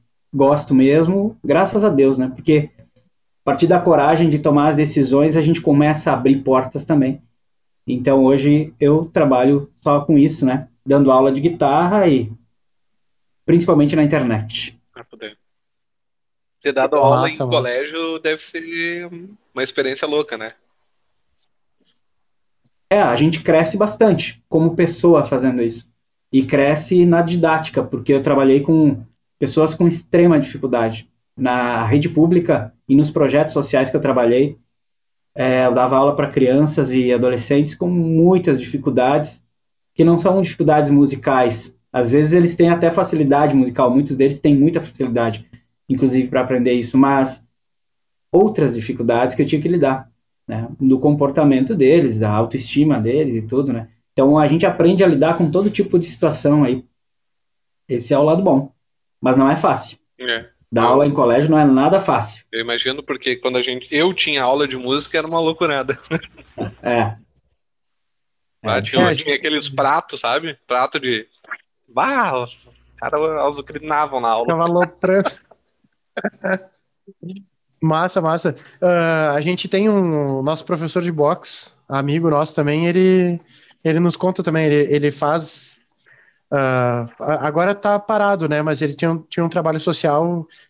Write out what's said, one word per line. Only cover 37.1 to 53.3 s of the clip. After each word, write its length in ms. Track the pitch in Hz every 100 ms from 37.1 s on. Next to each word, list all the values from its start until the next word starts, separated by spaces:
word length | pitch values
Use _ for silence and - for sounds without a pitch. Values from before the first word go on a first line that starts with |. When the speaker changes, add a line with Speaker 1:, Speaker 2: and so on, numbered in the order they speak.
Speaker 1:
adolescentes 600 | 120 127 120 - 143 147
com 140 | - 180
muitas 720 | 175 165 160 175 185 175 127
dificuldades, 840 | 120 143 139 127 127 147 - - _ _ _ _ _
que 100 | -
não 140 | 165 170
são 240 | 185 190
dificuldades 480 | 170 - 156 151 143
musicais. 840 | 143 139 131 - 131 123 107 - _ _
Às 220 | 127 117
vezes 220 | 139 151
eles 200 | 175 170
têm 140 | 170 170
até 200 | 170 165
facilidade 640 | 170 180 160 139 143 147
musical, 360 | 135 123 117 123
muitos 260 | 131 147 131
deles 220 | 135 143
têm 160 | 151 139
muita 240 | 151 -
facilidade, 640 | - - 127 117 117 104 - - _ _ -
inclusive, 400 | 135 131 131 127
pra 140 | 131
aprender 300 | 127 127 123
isso, 260 | 123 113 131
mas 480 | 135 139 131 - _ _ _ _ _ _ _ _ _
outras 440 | 170 214 214 139
dificuldades 600 | 117 110 117 117 117 127
que 80 | -
eu 40 | 135
tinha 140 | 156
que 80 | 165
lidar, 420 | 175 139 131 - _ _ _ -
né, 200 | 110 117 -
do 180 | 135 131
comportamento 760 | 147 147 139 147 147 131 131
deles, 460 | 202 131 170 139 107
da 100 | 107
autoestima 680 | 104 113 135 - 139 151 123
deles 360 | 110 139 147